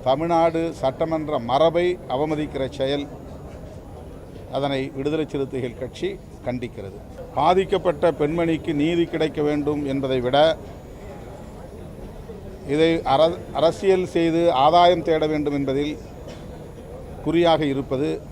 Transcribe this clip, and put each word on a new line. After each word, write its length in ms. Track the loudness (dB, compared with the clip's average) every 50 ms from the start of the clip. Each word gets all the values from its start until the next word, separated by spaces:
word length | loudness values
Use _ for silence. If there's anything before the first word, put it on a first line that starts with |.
| 4
தமிழ்நாடு 680 | 2 2 2 2 2 4 4 4 4 2 2 -2 -2 -4
சட்டமன்ற 640 | -2 -2 -2 0 0 -2 -2 0 -2 -2 -2 -2 -2
மரபை 600 | -2 0 4 4 4 6 4 4 2 2 0 -2 -4
அவமதிக்கிற 640 | -4 -2 -2 0 0 0 -2 -2 -4 -4 -4 -4 -4
செயல். 360 | -2 -2 -2 0 0 -2 -4 -8 -12 -14 -14 -14 -14 -14 -14 -14 -14 -14 -14 -14 -16 -16 -16 -16 -16 -16 -14 -14 -16 -16 -16 -16 -16 -16 -14 -6
அதனை 400 | -4 -2 -2 0 -2 -2 -4 -4 -6
விடுதலை 300 | -4 -4 -2 0 -2 -2
சிறுத்தைகள் 520 | -2 -2 -4 -4 -4 -4 -6 -6 -6 -6 -8
கட்சி 400 | -10 -10 -8 -6 -6 -6 -6 -8 -14 -18 -18 -10 -6
கண்டிக்கிறது. 520 | -6 -4 -4 -6 -8 -10 -10 -12 -12 -12 -14 -16 -16 -14 -14 -14 -6 -2
பாதிக்கப்பட்ட 800 | 2 4 4 4 4 4 2 0 2 2 0 0 4 2 2
பெண்மணிக்கு 600 | 2 2 0 0 0 0 0 0 0 0 -2 -2 0
நீதி 320 | 0 2 2 2 2 0
கிடைக்க 360 | 0 0 -2 -2 0 0 0
வேண்டும் 440 | 0 0 0 0 0 0 0 -2 -2
என்பதை 360 | -2 -2 -2 0 0 0 2
விட 360 | 2 4 6 6 6 6 4 0 -6 -14 -14 -16 -16 -16 -16 -14 -14 -14 -14 -14 -14 -14 -14 -14 -14 -14 -14 -14 -16 -14 -14 -14 -14 -14 -14 -14 -14 -14 -14 -14 -14 -14 -14 -14 -12 -14 -14 -12 -6
இதை 340 | -2 2 4 4 4 4 2
அர-, 360 | 2 2 4 6 6 4 4 -2 -8 -6 0
அரசியல் 520 | 4 4 4 4 4 4 4 4 4 2
செய்து 460 | 0 0 2 2 4 4 4 4 4
ஆதாயம் 520 | 6 6 6 8 8 8 8 8 6 6 2
தேட 240 | 2 2 2 2
வேண்டும் 260 | 2 0 0 0 0 0
என்பதில் 440 | 0 0 0 0 0 0 -2 -4 -8 -12 -14 -14 -14 -14 -14 -14 -14 -14 -14 -14 -14 -14 -16 -16 -16 -14 -14 -14 -14 -14 -14 -14 -8 -4
குறியாக 420 | 0 2 4 6 6 6 4 4
இருப்பது 560 | 0 0 -2 -2 -2 -2 -2 0 -2 -2 -6 -8 -12